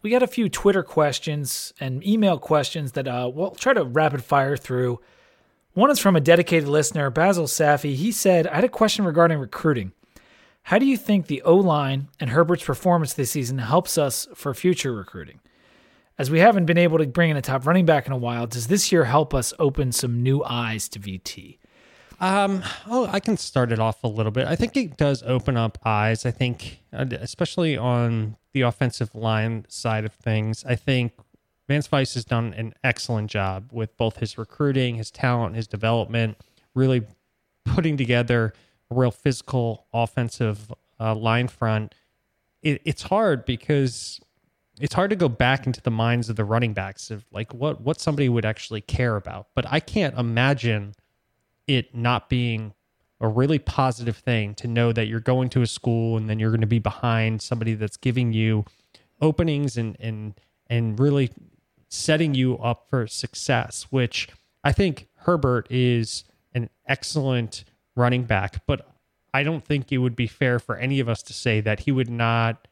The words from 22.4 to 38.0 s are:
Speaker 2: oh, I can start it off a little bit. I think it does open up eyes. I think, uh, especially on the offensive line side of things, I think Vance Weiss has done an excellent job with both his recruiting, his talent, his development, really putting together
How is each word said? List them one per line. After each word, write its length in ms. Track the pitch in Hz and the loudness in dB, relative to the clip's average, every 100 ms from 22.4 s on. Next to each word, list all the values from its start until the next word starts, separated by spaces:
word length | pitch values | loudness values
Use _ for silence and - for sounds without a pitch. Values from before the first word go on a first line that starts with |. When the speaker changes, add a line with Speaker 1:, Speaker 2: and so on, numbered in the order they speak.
| 196 190 - - 208 | 0 -2 -6 -12 -4
Speaker 2:
oh, 200 | 247 233 | -2 0
I 140 | 196 | -2
can 160 | 220 202 | -2 -2
start 340 | - 135 123 | 0 0 0
it 80 | 110 | 2
off 240 | 113 - | 0 -2
a 40 | 117 | -6
little 240 | 107 110 | -2 -2
bit. 160 | 113 131 | -2 -2
I 100 | 170 | 0
think 180 | 233 277 | 0 -2
it 220 | 208 - | -4 0
does 260 | 143 135 | 0 0
open 320 | 120 127 - 120 | 0 -2 0 0
up 220 | 113 - 113 | -2 -2 -2
eyes. 400 | 104 107 110 127 | 2 2 0 -2
I 60 | |
think, 500 | 117 123 120 - - _ | -2 -4 -4 -12 -18 _
uh, 140 | - 135 | -8 -6
especially 680 | 120 120 - 175 - 165 139 | -6 -10 -6 -4 -2 -2 0
on 580 | 123 120 120 113 107 110 _ | 0 0 0 0 -4 -8 _
the 100 | 139 | 0
offensive 540 | 123 - 127 - 113 110 | 0 0 -2 -2 -8 -2
line 480 | 113 110 110 113 - | 0 0 0 -4 -10
side 340 | - 117 110 | -6 -2 -2
of 80 | 107 | -4
things, 540 | _ - 110 107 110 - | _ -2 0 0 -4 -4
I 80 | 120 | -4
think 380 | - 127 120 - _ _ _ _ - | 0 0 -2 -6 _ _ _ _ -2
Vance 200 | 147 139 | -2 0
Weiss 260 | 143 131 127 | 0 0 -4
has 100 | - | -2
done 280 | 117 117 90 | -2 -2 -6
an 180 | 110 _ | -10 _
excellent 460 | 131 - - 113 107 | -4 -4 -4 -4 -2
job 400 | 107 95 95 113 | -2 -2 -4 -10
with 240 | 117 110 _ | -8 -8 _
both 220 | 113 - | -2 -2
his 200 | 113 - | -8 -6
recruiting, 580 | 110 - 147 135 123 113 | -14 -2 0 2 0 -4
his 160 | 110 | -10
talent, 440 | - 131 123 110 110 | -2 0 0 -2 -4
his 120 | 107 | -6
development, 680 | 101 110 117 104 117 113 104 - _ _ | -2 0 0 0 0 -2 -4 -20 _ _
really 300 | 127 131 127 110 - _ _ _ _ | 0 2 2 -2 -16 _ _ _ _
putting 320 | - - 160 | -2 0 0
together 580 | 143 | 0